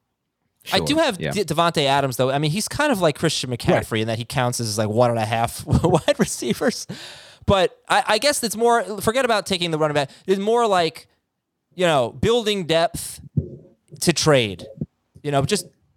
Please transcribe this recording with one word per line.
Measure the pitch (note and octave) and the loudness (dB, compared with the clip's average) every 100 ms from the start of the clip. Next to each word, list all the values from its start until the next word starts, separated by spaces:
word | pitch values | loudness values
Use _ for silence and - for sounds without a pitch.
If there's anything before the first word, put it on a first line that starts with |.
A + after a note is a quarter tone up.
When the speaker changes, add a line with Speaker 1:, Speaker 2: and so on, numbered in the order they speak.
| _ _ _ _ _ _ - | _ _ _ _ _ _ -4
Speaker 1:
I | F#3 | -2
do | D#3+ D4+ | 0 0
Speaker 2:
Sure, | |
Speaker 1:
have | D#4+ F#3+ | 0 -2
Speaker 2:
yeah. | D3+ | -4
Speaker 1:
D-, | C#3+ | -2
Davante | F3 D#3 E3+ E3 C#3 | -2 0 0 2 2
Adams, | C#3 C#3 B2 | 2 0 0
though. | C3 | 0
I | C#3 | 0
mean, | D#3 | 0
he's | F3 - | -2 -4
kind | - D4+ | -2 0
of | A3 | 2
like | F3 - | 0 2
Christian | E3 - C3 | -2 -2 -4
McCaffrey | A#2+ - C3+ - | -4 0 0 0
Speaker 3:
Right. | A2 | -2
Speaker 1:
in | A2 | -2
that | A2 | -4
he | A#2 | -4
counts | C#3 B2 A#2+ | -2 -2 -2
as, | A#2 G#2 | -4 -2
like, | G#2+ | 0
one | G#2+ B2 | 2 2
and | A#2 | 2
a | G#2+ | 0
half | A#2 A#2 - - | 0 -2 -4 -2
<laughs> | - | 0
wide | E3 F3+ - D4 | 4 2 2 0
receivers. | G3+ - - G#3+ C#4+ - - - - - - - - | -2 -2 -4 -2 -2 -2 -8 -14 -18 -20 -20 -8 0
But | G3 F3 - - | 2 2 -2 0
I, | F3+ F#3 | 0 2
I | G#3+ | 0
guess | C#4 C#4+ | 0 0
it's | A#3 G#3 | -4 0
more, | A#3 A#3 F#3 G#3 | 2 2 0 -4
forget | G3+ A3+ | -2 0
about | B3+ G#3+ - | 2 0 -2
taking | F#3 F3 | -2 -2
the | D#3 | 0
running | D#3 D3 | 0 0
back. | C3+ - - | -2 -4 -2
It's | G3 | -2
more | G3+ A#3 A#3 | 2 2 4
like, | F#3 E3 - - _ _ _ _ _ _ - | 2 0 -4 -16 _ _ _ _ _ _ -2
you | F3+ | 2
know, | D3+ C#3 | 2 0
building | C#3 F#3 A#3+ G#3+ G#3 D#3 | 0 0 2 0 -2 0
depth | D#3+ E3+ E3 - - - - - - - _ _ - | 0 0 -2 -12 -14 -8 -4 -4 -8 -20 _ _ -4
to | - | -2
trade. | D#3+ D#3 C#3+ A2 F#2 - - - _ _ _ | 2 4 4 2 -4 -14 -12 -12 _ _ _
You | D3 | -2
know, | C#3 | 0
just | C#3+ G3+ - _ _ | 0 -2 -4 _ _